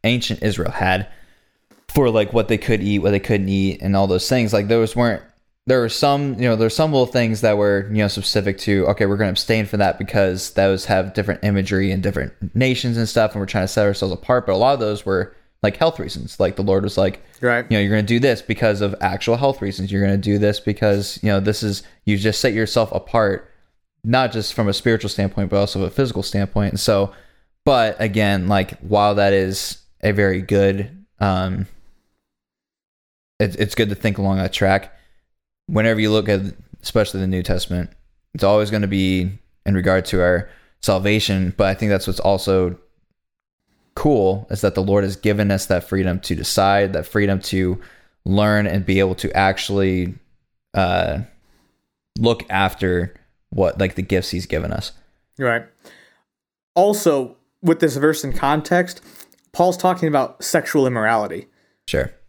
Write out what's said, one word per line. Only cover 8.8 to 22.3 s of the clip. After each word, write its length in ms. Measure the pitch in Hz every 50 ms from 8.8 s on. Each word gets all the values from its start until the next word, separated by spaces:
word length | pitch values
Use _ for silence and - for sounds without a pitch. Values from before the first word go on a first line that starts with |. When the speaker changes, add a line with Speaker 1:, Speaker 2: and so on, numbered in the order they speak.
| 92
Speaker 1:
okay, 180 | - 104 - 107
we're 120 | 98 101
gonna 120 | 101 110 98
abstain 360 | 92 - - - 113 110 107
from 140 | 101 - 101
that 180 | 101 92 82 -
because 520 | 95 95 - 107 98 92 90 95 - -
those 340 | - - 98 98 95 92 -
have 280 | - 107 95 92 95 -
different 300 | - 98 98 92 - -
imagery 480 | 104 101 98 95 95 104 95 98 98
and 100 | 95 98
different 320 | 92 104 95 - 67 - - _ 101 - -
nations 420 | 113 131 131 127 120 - 123 117
and 100 | 117 117
stuff, 240 | 107 - 120 110 107 -
and 60 | 104
we're 60 | 98
trying 180 | 95 - 107 92
to 20 |
set 180 | 95 - 110 104
ourselves 280 | 101 101 - 98 95 90
apart. 320 | - - - 127 123 123
But 60 | - 95
a 40 |
lot 160 | 95 113 131 143
of 60 | 135
those 260 | 113 107 104 101 -
were, 300 | 98 95 90 98 - - - _ _ _ _
like, 160 | - 104 98
health 220 | - 160 165 165 -
reasons. 400 | - - - 71 60 - - -
Like, 160 | 104 87 -
the 80 | - 98
Lord 200 | 101 95 98 98
was 140 | 101 -
like, 240 | - 98 95 95 - - - - -
Speaker 2:
Right. 240 | - 123 120 117 123 -
Speaker 1:
you 80 | 117
know, 40 | 104
you're 100 | 101 98
gonna 100 | 107 107 107
do 160 | 98 117 120
this 220 | 123 139 117 110
because 400 | - - 113 95 120 110 104 98
of 140 | 104 101 92 -
actual 340 | - 95 95 101 - - 117
health 240 | 120 139 139 131 -
reasons. 300 | 104 98 95 - 92 98
You're 100 | 101 98
gonna 160 | 101 98 98
do 200 | 98 95 104 101 101
this 200 | 104 104 101 -
because, 600 | - 104 104 - - 107 101 101 101 - - -
you 80 | - 107
know, 100 | 101 98
this 220 | 98 104 104 - -
is, 200 | 104 101 - - - - _ _
you 120 | 104 104
just 220 | 98 98 110